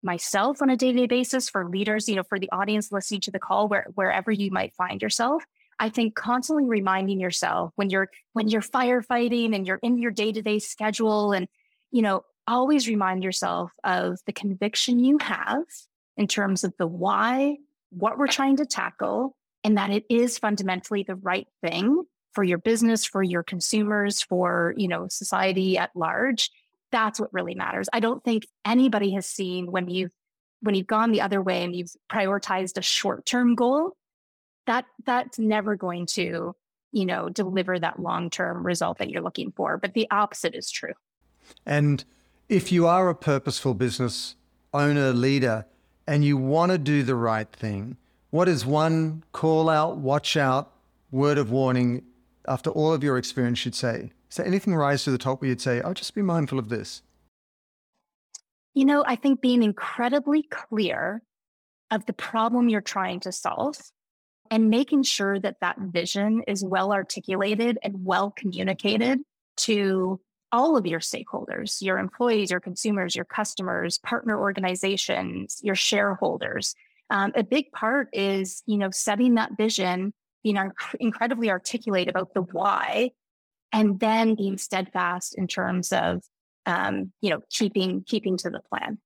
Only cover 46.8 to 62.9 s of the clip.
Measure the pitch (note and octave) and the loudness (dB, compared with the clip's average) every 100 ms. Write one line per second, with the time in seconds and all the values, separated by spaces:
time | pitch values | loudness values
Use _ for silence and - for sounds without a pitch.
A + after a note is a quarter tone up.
46.8 | D3 D3 B2+ B2+ A#2 A2 A2 - A2 G2+ | 2 2 2 2 2 0 -2 -6 -6 -4
47.8 | A2 - _ _ _ D3+ F3+ D#3+ A2+ D3 | -6 -12 _ _ _ 2 4 2 2 2
48.8 | D#3+ D#3+ D#3+ D#3+ - - D#3+ D#3+ D#3+ D#3 | 4 2 0 -4 -12 -2 2 4 4 4
49.8 | D#3+ D#3+ C3+ D3 - D#3+ C3+ C3 D3 _ | 2 0 0 0 2 0 2 2 -2 _
50.8 | _ _ _ C3 C#3+ D3 A#2+ B2+ C3 B2+ | _ _ _ 0 2 2 2 2 2 2
51.8 | B2 B2 - _ _ _ - C3 - D#3+ | 2 0 -6 _ _ _ -6 -4 -2 0
52.8 | D#3 D#3+ C#3+ B2+ B2 - A#2+ A#2+ - - | 2 2 2 0 -2 -2 0 0 -4 -4
53.8 | B2+ A2+ A#2+ _ _ - - F#3+ - E3+ | -2 -4 -8 _ _ -6 0 0 2 2
54.8 | C#3+ C#3+ - B2+ C3+ C3+ C3+ B2 - A#2+ | 2 2 0 0 0 -2 -2 -2 0 -2
55.8 | D#3+ F#3 - - G3 E3+ D3 C3+ G#2+ A2+ | -2 -6 -6 -2 0 2 0 -2 -4 -6
56.8 | G2 - _ _ _ _ _ _ _ _ | -8 -14 _ _ _ _ _ _ _ _
57.8 | _ _ _ _ _ - _ _ _ - | _ _ _ _ _ -20 _ _ _ 2
58.8 | C4+ C#4+ D4 A#3+ C#4+ C4+ B3+ B3 A3 G3+ | 4 4 2 2 2 2 4 4 4 2
59.8 | - - A#3+ C#4+ C#4+ D4+ D4 - - G#3+ | -6 -4 0 0 2 0 0 -10 -6 -2
60.8 | F#3+ - - G#3+ _ _ _ _ _ _ | -2 -2 -4 -6 _ _ _ _ _ _
61.8 | _ G#3+ - G#3 - A3+ A3+ B3 A#3+ G#3+ | _ -4 -4 -8 -4 0 2 4 4 2
62.8 | G#3 | -2